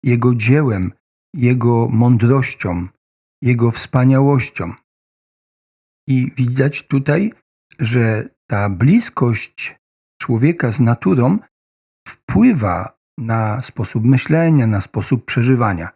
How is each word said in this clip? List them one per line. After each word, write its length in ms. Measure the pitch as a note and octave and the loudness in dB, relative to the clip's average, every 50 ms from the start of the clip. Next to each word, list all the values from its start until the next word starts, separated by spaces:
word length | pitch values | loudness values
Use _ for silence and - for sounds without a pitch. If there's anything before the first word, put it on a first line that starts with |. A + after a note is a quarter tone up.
| - | 0
Jego 320 | C3 B2 A#2+ A#2+ B2+ B2 | 0 0 2 2 2 0
dziełem, 560 | A#2 G#2+ A#2 C3+ D3+ D3+ B2+ A2 F#2+ F#2 F2+ - _ _ _ _ _ _ _ - | 2 2 2 2 2 2 0 -2 -2 -4 -6 -6 _ _ _ _ _ _ _ -6
Jego 540 | D3+ A#2+ A#2+ B2+ B2+ A#2 A#2+ A#2+ A#2 A#2 A#2 | 0 0 2 2 2 2 2 2 2 0 0
mądrością, 960 | - A2 A#2+ B2 B2 A2 A#2 A#2 C3+ C#3 B2+ - - - - G2 F2 F2 F2 F#2+ _ _ _ _ _ _ _ _ _ _ - | 2 2 4 4 4 4 4 2 2 2 0 -4 -6 -8 -6 -6 -6 -6 -8 -10 _ _ _ _ _ _ _ _ _ _ -2
Jego 280 | A#2+ B2 A#2 A#2 A#2 | -2 0 2 0 0
wspaniałością. 1000 | A2+ - - - - C3+ B2+ C3 C3+ C3 C#3 C#3+ C#3+ C3 A#2 - _ - F2+ - - _ _ _ _ _ _ _ _ _ _ _ _ _ _ _ _ _ _ _ _ _ _ _ _ _ _ | 0 -2 -6 -2 0 2 2 4 4 4 2 2 2 0 -2 -4 _ -10 -10 -10 -12 _ _ _ _ _ _ _ _ _ _ _ _ _ _ _ _ _ _ _ _ _ _ _ _ _ _
I 240 | - C3+ B2+ B2 - - | -2 0 0 0 -2 -2
widać 500 | - B2+ A#2+ B2 C3+ C3+ C#3+ D3 - - | -2 -2 -2 0 0 0 0 0 -4 -8
tutaj, 460 | _ C#3+ C#3 C3+ C#3+ D3 E3 G3+ A3 - _ _ _ _ _ _ _ _ - | _ -4 -2 0 0 -2 0 -2 -4 -6 _ _ _ _ _ _ _ _ -6
że 500 | C3 A2 A#2+ B2+ A#2 A2+ A2 G#2+ - - _ _ _ | -4 -2 0 0 0 0 0 -2 -6 -10 _ _ _
ta 220 | _ - G2+ G2+ G2+ | _ -4 -4 -2 -4
bliskość 1040 | G2 F2 A#2+ C#3 F#3+ A#3+ A3+ - _ - B2+ A#2+ A2+ G#2 - - _ - - - - _ _ _ _ _ _ _ _ _ | -2 2 2 4 4 2 2 -2 _ -2 0 0 0 -2 -6 -12 _ -14 -14 -14 -14 _ _ _ _ _ _ _ _ _
człowieka 500 | - - A#2+ A2 B2+ D3+ E3+ E3 - A#2+ | -4 -4 0 2 2 0 0 0 -2 -4
z 80 | G#2+ C#3+ | 0 0
naturą 600 | B2 A2+ A#2 - - F#3+ F#3 B2+ A#2+ C3 F#3 A3 - _ _ _ _ _ _ _ _ _ _ _ _ | 0 0 0 0 0 0 2 2 2 0 0 -2 -6 _ _ _ _ _ _ _ _ _ _ _ _
wpływa 920 | - - _ _ - - F#3+ A3+ B3+ A3 C#3+ G#2+ G2 F2 F2 F#2 - _ _ _ _ _ | -18 -18 _ _ -4 0 2 2 4 2 2 -2 -2 -2 -4 -6 -10 _ _ _ _ _
na 440 | - A#2 A2+ A2+ A2+ A2 G#2+ G#2+ A2+ | -12 -6 -4 -2 -2 -2 -2 -4 -6
sposób 440 | - - - - G#2+ - - A2+ A2 | -8 -10 -8 -8 -8 -6 -4 0 2
myślenia, 600 | B2 C3+ B2+ - - D3+ D#3+ E3 E3 D#3+ C#3+ A#2+ | 2 2 2 2 0 0 2 2 2 2 2 2
na 140 | A2 G#2+ G2+ | 2 0 -2
sposób 440 | G2 - - B2+ A#2+ - C3+ A2+ - | -4 -4 -8 -8 -4 -2 -4 -4 -4
przeżywania. 640 | - - B2 A#2 B2 C3 A#2+ A#2 G#2+ F#2+ E2+ D#2+ F2 - | -4 -2 0 2 2 2 2 2 -2 -2 -4 -8 -12 -16